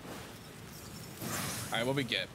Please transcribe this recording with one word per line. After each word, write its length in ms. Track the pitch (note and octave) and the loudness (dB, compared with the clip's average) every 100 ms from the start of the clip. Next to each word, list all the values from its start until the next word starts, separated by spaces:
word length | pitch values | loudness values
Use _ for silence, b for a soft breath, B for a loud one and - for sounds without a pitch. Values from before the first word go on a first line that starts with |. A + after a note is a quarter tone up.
| - - - - - - - - - - - - - - - - - | -8 -8 -8 -10 -12 -12 -10 -10 -10 -8 -8 -4 0 0 0 0 2
All 60 | A2 | 4
right, 80 | B2 | 6
what 100 | C#3 | 6
we 80 | |
get? 240 | A#2+ G2+ F2+ | 4 4 2